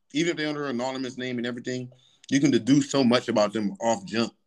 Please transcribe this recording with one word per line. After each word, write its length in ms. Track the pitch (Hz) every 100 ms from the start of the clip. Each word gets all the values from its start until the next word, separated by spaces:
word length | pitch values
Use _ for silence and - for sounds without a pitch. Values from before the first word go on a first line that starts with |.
| _
even 180 | 143 170
if 60 | 151
they're 120 | 151
under 160 | 147 143
an 40 | 120
anonymous 380 | 131 131 127 123
name 200 | 127 123
and 80 | 120
everything. 440 | 123 127 127 123 - _ _ -
You 80 | 135
can 100 | 143
deduce 380 | 120 107 143 139
so 120 | 139
much 260 | 120 123 -
about 240 | 113 104
them 200 | 110 101 95
off 240 | 117 107 92
jump. 260 | 110 113 -